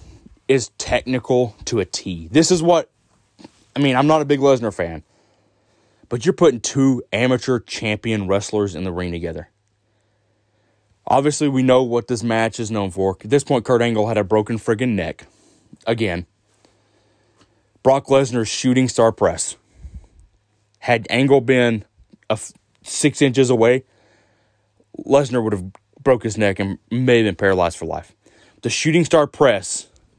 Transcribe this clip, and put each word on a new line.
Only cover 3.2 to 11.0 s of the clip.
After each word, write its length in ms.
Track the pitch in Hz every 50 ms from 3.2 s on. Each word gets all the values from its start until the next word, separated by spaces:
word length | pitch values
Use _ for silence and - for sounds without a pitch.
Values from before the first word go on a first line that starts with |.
| _ _ _ _ - - _ _ _ _ -
I 40 | 135
mean, 180 | 143 139 127 123
I'm 100 | 139 151
not 140 | 156 156
a 40 | 151
big 140 | 143 147 139
Lesnar 340 | 135 143 135 123 117 107 98
fan, 300 | - 90 85 82 78 - _ _ _ _ _ _ _ _ _ _ _ _ _ _ _ _ _ _ _ _ -
but 180 | - 123 110
you're 80 | 170 -
putting 280 | - 175 160 123 117
two 420 | - - - 143 135 135 131 120 - _
amateur 480 | - 101 123 127 127 120 - - 127 117
champion 680 | - - - - - 110 107 101 - 117 110 104 98 92
wrestlers 480 | 98 101 101 - - 107 104 101 87
in 100 | 82 92
the 80 | 92 87
ring 180 | 87 90 87
together. 380 | 85 85 82 82 80 80 82 - _ _ _ _ _ _ _ _ _ _ _ _ _ _ _ _ _ _ _ _ _ _ _ _ _ _ _ _ _ _